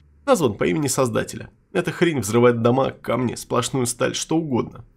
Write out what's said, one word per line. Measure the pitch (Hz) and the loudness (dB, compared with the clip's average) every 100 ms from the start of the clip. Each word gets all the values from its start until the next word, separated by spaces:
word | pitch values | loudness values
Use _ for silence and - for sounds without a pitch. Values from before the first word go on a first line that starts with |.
| _ _ - | _ _ 0
Назван | 240 131 | 2 2
по | 98 | 0
имени | 143 170 143 | -2 0 -2
Создателя. | - 131 107 98 113 - _ _ | 0 0 -2 -4 -8 -14 _ _
Эта | 185 170 | -4 -2
хрень | - 170 143 | 0 0 0
взрывает | 98 117 123 120 | 0 4 4 4
дома, | 117 131 131 | 2 2 0
камни, | - - 120 123 120 | -4 -4 -2 -2 -6
сплошную | - 123 120 135 120 | -4 -2 -2 -2 -2
сталь, | - 131 - | -2 -2 -2
что | - 160 | -2 -2
угодно. | 160 117 - - - | 0 -2 -2 -8 -20